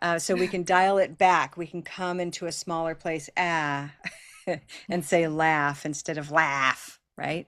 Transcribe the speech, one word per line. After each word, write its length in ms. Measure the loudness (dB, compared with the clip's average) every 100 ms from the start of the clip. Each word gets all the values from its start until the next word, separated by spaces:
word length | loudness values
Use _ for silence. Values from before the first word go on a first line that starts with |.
Uh, 160 | 0 -2
so 160 | 0
we 140 | 0 0
can 160 | -2
dial 340 | 2 4 6 4
it 180 | 2 4
back. 380 | 6 6 2 -4
We 100 | -10
can 160 | -10
come 380 | -12 -6 -4 -2
into 260 | -4 -6 -8
a 60 |
smaller 420 | -8 -6 -4 -2
place, 360 | -4 -4 -6 -6 -2
ah, 560 | 0 0 0 -2 -6 -12 -16 -16 -20 -14
<laughs> 480 | -6 -6 _ -20 -4
and 160 | -4
say 240 | 2 2 2
laugh 580 | 2 2 4 2 -2 -6
instead 320 | -8 -6 -8
of 120 | 0
laugh, 720 | 2 2 2 0 0 -6 -20 _ -10
right? 300 | -6 -6